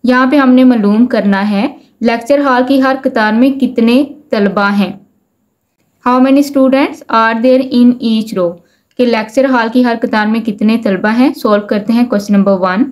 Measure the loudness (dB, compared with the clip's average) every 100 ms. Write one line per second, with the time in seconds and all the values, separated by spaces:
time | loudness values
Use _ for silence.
0 | 0 2 2 2 4 4 4 4 2 2
1 | 2 0 0 0 0 -2 -4 -8 _ _
2 | -4 -4 -2 0 2 0 2 0 0 -2
3 | -4 -2 -2 2 0 0 -2 0 2 2
4 | 0 -8 _ -2 -2 0 -2 0 -2 -6
5 | _ _ _ _ _ _ _ _ _ _
6 | -2 0 2 2 0 0 2 2 -2 -4
7 | -4 -2 0 0 2 2 0 2 2 2
8 | -2 -4 -4 -4 -4 -6 _ _ _ _
9 | -2 -2 -2 -2 0 0 0 0 0 -2
10 | -2 -2 -2 -2 -4 -2 0 0 -2 -2
11 | -2 0 0 0 -2 -2 0 -4 -2 -2
12 | 0 -2 0 0 2 0 0 -2 -4